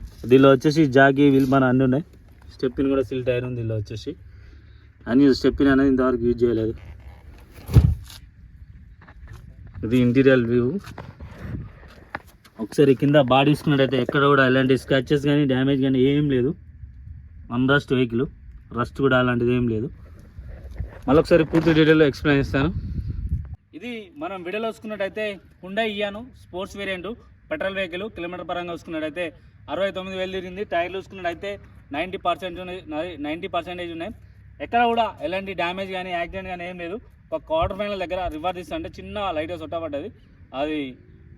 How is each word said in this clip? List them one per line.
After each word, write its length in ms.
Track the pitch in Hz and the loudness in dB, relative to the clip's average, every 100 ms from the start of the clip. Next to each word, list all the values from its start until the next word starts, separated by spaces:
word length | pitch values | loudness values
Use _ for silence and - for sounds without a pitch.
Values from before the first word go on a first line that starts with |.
| - - 117 | -16 -12 4
దీనిలో 240 | 135 135 | 8 8
వచ్చేసి 360 | 135 156 147 147 | 8 4 4 4
జాకీ, 440 | 127 135 135 143 | 6 6 8 6
వీల్ 160 | 135 127 | 6 4
మన 140 | 135 | 4
అన్నీ 200 | 127 127 | 4 4
ఉన్నాయి. 200 | 135 131 - - - - - | 4 2 -2 -12 -20 -20 -20
స్టెప్ని 340 | - 127 123 135 | -6 -4 -2 0
కూడా 140 | 135 | 0
సిల్ 220 | 131 131 | -2 -4
టైర్ 200 | 123 123 | -2 -2
ఉంది 120 | 123 120 | -4 -6
దీనిలో 200 | 113 110 | -4 -6
వచ్చేసి. 400 | 104 110 139 165 - - - - - - - - - | -6 -10 -12 -14 -16 -20 -20 -20 -20 -20 -20 -14 0
అన్యూజ్ 300 | 123 143 123 | 4 6 6
స్టెప్ని 300 | 139 - 139 | 2 2 4
అనేది 200 | 135 139 | 4 4
ఇంతవరకు 340 | 131 131 120 | 2 2 0
యూజ్ 220 | 120 117 | 0 2
చేయలేదు. 300 | 120 113 110 113 - - - - - - - - - - - - - - - - - - - - - - - - - - - - - - | 2 2 -2 -6 -12 -20 -20 -20 -20 -20 -20 -18 2 6 6 2 -6 -20 -20 -20 -20 -20 -20 -20 -20 -20 -20 -20 -18 -18 -20 -20 -18 -10
ఇది 140 | 110 123 | 0 2
ఇంటీరియర్ 420 | 123 123 135 131 | 4 4 4 4
వ్యూ. 380 | 117 120 123 196 - - - - - - - - - - - - - - - - - - | 2 0 0 -4 -8 -16 -16 -16 -18 -14 -12 -12 -12 -18 -20 -20 -16 -16 -16 -20 -20 -12
ఒకసారి 340 | 110 - 139 | -4 2 4
కింద 220 | 127 143 147 | 4 4 4
బాడీ 340 | 127 131 143 | 4 4 4
చూసుకున్నట్టయితే 520 | 147 - 139 131 131 | 2 2 2 2 0
ఎక్కడ 220 | 120 147 | 0 2
కూడా 220 | 143 139 131 | 4 4 4
ఎలాంటి 320 | 131 131 131 | 4 2 2
స్క్రాచెస్ 460 | - 135 120 147 | 2 -2 2 0
కానీ 200 | 143 147 | 2 2
డ్యామేజ్ 380 | 143 127 135 139 | 2 2 2 2
కానీ 160 | 135 135 | 2 4
ఏం 320 | 131 143 147 | 4 2 2
లేదు. 240 | 127 127 180 - - - - - - - - - | 0 0 -4 -10 -18 -18 -18 -18 -18 -18 -20 -8
అన్రస్ట్ 400 | 120 131 143 - | 0 2 2 2
వెహికల్, 340 | 127 123 117 156 - - - - 117 | 0 2 0 -4 -6 -20 -20 -10 -6
రస్ట్ 180 | 120 - | -6 0
కూడా 200 | 135 127 | 2 4
అలాంటిది 360 | 123 120 120 | 4 2 2
ఏం 140 | 123 120 | 2 0
లేదు. 220 | 107 95 - - - - - - - - - - - - | -2 -4 -10 -20 -20 -20 -18 -16 -14 -12 -10 -12 -6 2
మళ్ళొకసారి 360 | 147 156 175 | 4 6 4
పూర్తి 280 | 160 160 160 | 4 2 4
డీటెయిల్లో 340 | 156 156 160 147 | 6 6 6 4
ఎక్స్‌ప్లెయిన్ 340 | - 156 139 | 2 2 2
చేస్తాను. 320 | 135 135 147 - - - - - - - - - _ | 2 0 0 -2 -6 -6 -6 -6 -4 -4 -6 -14 _
ఇది 380 | 147 226 226 190 147 | -16 -12 -12 -12 -12
మనం 260 | 165 190 | -10 -8
వీడియోలో 260 | 175 208 226 | -6 -6 -6
చూసుకున్నట్టయితే 720 | 208 220 208 196 190 214 196 - _ | -8 -10 -6 -6 -4 -6 -8 -16 _
Hyundai 240 | 180 202 226 | -10 -4 -4
Eon 360 | 202 208 202 | -4 -6 -6
స్పోర్ట్స్ 540 | 247 - - 175 196 202 | -14 -20 -14 -10 -10 -8
వేరియంట్ 300 | 196 190 180 240 - - - | -8 -6 -8 -12 -16 -20 -10
పెట్రోల్ 240 | 156 190 | -6 -4
వెహికల్. 360 | 196 185 180 214 | -4 -6 -6 -10
కిలోమీటర్ 380 | 190 175 180 170 | -8 -10 -10 -8
పరంగా 240 | 175 175 | -6 -6
చూసుకున్నట్టయితే 600 | 165 - 160 156 156 170 - - - - | -10 -8 -6 -6 -6 -8 -10 -20 -20 -10
అరవై 200 | 156 196 | -4 -4
తొమ్మిది 280 | 185 190 190 | -4 -8 -6
వేలు 140 | 185 | -6
తిరిగింది. 320 | 185 185 180 | -6 -8 -10
టైర్లు 320 | 208 175 175 190 | -4 -2 -2 -6
చూసుకున్నట్టయితే 640 | 180 196 175 170 202 202 - - - | -12 -8 -8 -6 -8 -10 -14 -20 -12
నైంటీ 240 | 139 185 185 | -8 -6 -4
పర్సెంట్ 440 | 180 170 185 175 | -4 -4 -6 -10
ఉన్నాయి, 560 | 185 185 156 151 180 156 | -12 -12 -10 -8 -8 -8
నైంటీ 300 | 147 165 185 | -8 -8 -6
పర్సెంటేజ్ 440 | 175 170 180 175 | -6 -6 -8 -10
ఉన్నాయి. 200 | 165 180 - - - - - | -10 -12 -14 -20 -20 -20 -16
ఎక్కడ 240 | 147 233 | -4 0
కూడా 300 | 240 233 220 - | 2 2 -2 -4
ఎలాంటి 320 | 147 190 196 | -6 -6 -6
డ్యామేజ్ 380 | 175 175 190 196 | -4 -4 -4 -8
కానీ 180 | 185 185 | -8 -6
యాక్సిడెంట్ 380 | 175 170 185 185 | -6 -6 -8 -10
కానీ 160 | 180 | -10
ఏం 140 | 175 180 | -10 -10
లేదు. 200 | 170 214 - - - | -10 -10 -14 -20 -10
ఒక 100 | 160 - | -10 -4
క్వార్టర్ 320 | 214 - 190 | -2 -2 -4
ఫైనల్ 220 | 208 202 | -6 -6
దగ్గర 280 | 175 185 180 | -6 -6 -6
రివర్స్ 280 | 156 175 180 | -6 -6 -6
తీస్తుంటే 320 | 165 165 170 | -8 -10 -10
చిన్న 420 | 175 190 208 196 | -14 -12 -6 -4
లైట్గా 260 | 156 160 175 | -4 -6 -8
సొట్ట 180 | 156 | -8
పడ్డది. 380 | 165 165 143 190 - - - - | -8 -6 -8 -10 -14 -20 -20 -12
అది 420 | 131 151 151 135 123 - - - | -6 -4 -4 -6 -12 -20 -20 -20